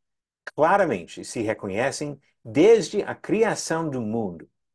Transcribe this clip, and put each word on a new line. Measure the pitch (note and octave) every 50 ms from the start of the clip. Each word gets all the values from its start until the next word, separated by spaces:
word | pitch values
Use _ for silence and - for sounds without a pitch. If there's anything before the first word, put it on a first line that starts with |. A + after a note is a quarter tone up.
| _ _ _ _ _ _ _ _ - - -
claramente | C#3 D3 E3 G3 G3+ F#3+ D#3 A2+ F2 D#2+ - - - F2+
se | - - B2
reconhecem | G#2+ G#2+ G#2 - - G2+ F#2 G#2+ B2+ C#3 C3 - D3+ D3 C#3 - _ _ _ _ -
desde | A#2 A2 C#3 F3 A3 A#3 A3 D#3+ - - G3+ -
a | - B2
criação | - - - - G#3+ A3+ G3+ D#3+ - - - E3 D#3+ E3 D3+
do | C3 B2+ A2+
mundo, | G#2 A2 A#2 A2 F#2+ E2+ D#2 - - _ _ _ _